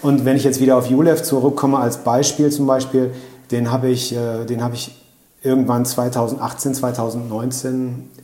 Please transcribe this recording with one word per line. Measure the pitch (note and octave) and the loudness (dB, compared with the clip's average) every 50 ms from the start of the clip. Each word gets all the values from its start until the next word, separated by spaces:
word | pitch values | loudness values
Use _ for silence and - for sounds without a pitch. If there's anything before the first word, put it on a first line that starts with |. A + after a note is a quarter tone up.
und | - C#3+ C#3 B2+ A#2+ | 0 2 2 4 4
wenn | C3 C3 B2+ | 2 2 4
ich | - | 4
jetzt | C3+ B2+ C3 | 2 2 4
wieder | C3 C3 C3 B2+ | 4 4 6 4
auf | B2 A#2 | 4 2
Julev | B2+ C3 D#3+ E3+ D#3 D#3+ - | 2 4 4 4 4 2 0
zurückkomme | - C#3 C3 B2 C#3+ C#3+ - - C3+ C#3 C3+ | 0 0 2 2 2 2 2 2 2 2 2
als | B2 A#2+ A#2+ - | 2 0 -2 -2
Beispiel | - A#2+ A#2+ B2+ C#3+ - - - D3 D3 | -2 0 2 2 2 2 0 2 2 2
zum | D3 D3 C#3+ | 2 2 2
Beispiel, | C3+ C3 C3 C3 B2+ - C3 B2+ B2+ B2+ - - - - - - - | 2 2 2 0 0 0 0 0 0 -2 -8 -16 -20 -20 -20 -10 -4
den | B2 A#2+ A#2+ A#2 B2 | -2 -2 0 0 0
hab | B2+ B2+ | 0 0
ich, | B2+ B2+ B2 - - A#2 | 0 0 0 -2 -4 -4
äh, | A#2+ A#2+ A#2 A2+ A2+ A#2 | -4 -4 -4 -4 -6 -6
den | A2+ A#2+ A#2 A#2+ | -6 -4 -4 -4
hab | B2 A#2+ | -4 -4
ich | - - - - - - _ _ _ _ _ _ _ - | -6 -10 -12 -14 -20 -20 _ _ _ _ _ _ _ -2
irgendwann | C3+ C3 C3 B2+ A2 A#2+ A#2+ B2+ | 0 2 2 2 2 2 0 0
zweitausendachtzehn, | B2+ - - B2 A#2+ B2 B2+ A#2 A2+ C3 C3 B2 A#2 - - - C#3+ C3 | 0 -2 -2 -2 -2 0 -2 -2 -2 -2 -4 -6 -8 -6 -6 -4 -4 -4
zweitausendneunzehn | C3 - B2 A#2 A#2+ A2+ A2+ A2+ A#2+ A#2+ A#2 G#2+ A2 A#2+ B2+ B2+ - - C3 B2+ C3 B2+ B2+ B2 B2 - - - - | -2 -2 -4 -2 -2 -4 -4 -4 -6 -8 -8 -6 -6 -6 -6 -6 -6 -6 -4 -4 -4 -4 -6 -8 -10 -12 -16 -20 -16